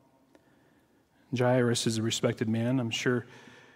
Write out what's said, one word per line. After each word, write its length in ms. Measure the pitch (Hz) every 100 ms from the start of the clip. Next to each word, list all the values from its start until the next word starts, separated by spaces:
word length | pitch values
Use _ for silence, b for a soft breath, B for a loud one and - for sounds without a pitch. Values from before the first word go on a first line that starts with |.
| _ _ _ - b b b b b b b b b 123
Jairus 500 | 123 127 120 117 -
is 120 | 113
a 40 |
respected 460 | 110 - 123 113 113
man. 300 | 113 117 131
I'm 120 | 117
sure 360 | 110 131 123 - B B B B